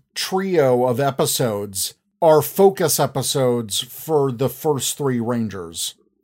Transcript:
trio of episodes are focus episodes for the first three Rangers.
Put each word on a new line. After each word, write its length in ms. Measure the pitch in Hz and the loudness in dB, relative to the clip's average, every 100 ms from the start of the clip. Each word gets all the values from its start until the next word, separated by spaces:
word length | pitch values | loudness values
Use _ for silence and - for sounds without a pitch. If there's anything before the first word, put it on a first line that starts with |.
| _ - | _ -10
trio 680 | - 190 190 175 135 123 127 | -6 -4 0 2 4 4 2
of 140 | 120 | 2
episodes 920 | 139 135 156 - 127 101 104 95 - - _ _ | 0 0 -2 0 -2 -2 -6 -8 -8 -10 _ _
are 200 | 165 156 | 4 6
focus 580 | 139 - 196 190 160 - | 4 4 4 4 0 0
episodes 800 | 139 139 123 143 127 120 110 - | 0 -2 -2 0 0 0 -2 -6
for 500 | - - - 151 139 | -8 -12 -2 0 0
the 180 | 117 131 | 0 -4
first 480 | - 160 135 - - | -2 -2 -2 -4 -4
three 220 | 139 123 | -2 -2
Rangers. 760 | 113 120 110 95 85 85 - - _ _ | -2 -2 -4 -6 -12 -10 -10 -12 _ _